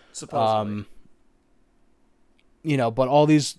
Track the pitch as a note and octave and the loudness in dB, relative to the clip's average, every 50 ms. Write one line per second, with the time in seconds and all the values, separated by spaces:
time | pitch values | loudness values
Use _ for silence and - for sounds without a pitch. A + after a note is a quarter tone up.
0 | _ _ - - D3+ - - A#2+ A2 A2 A2 A2 G#2+ G#2 G#2 G#2 G2+ - - - | _ _ -20 -18 -16 -8 -4 0 0 0 0 0 -2 -4 -8 -10 -12 -14 -20 -20
1 | - - - _ _ _ _ _ _ _ _ _ _ _ _ _ _ _ _ _ | -20 -20 -20 _ _ _ _ _ _ _ _ _ _ _ _ _ _ _ _ _
2 | _ _ _ _ _ _ _ _ _ _ _ _ - D#3+ C#3+ C3+ A#2+ A2+ A2 C3 | _ _ _ _ _ _ _ _ _ _ _ _ -4 -4 -2 0 -2 -2 0 -2
3 | C3 B2+ C#3+ D3 D3+ D3+ D3+ D3+ C3 - - | 0 2 4 4 4 6 4 2 2 -2 -8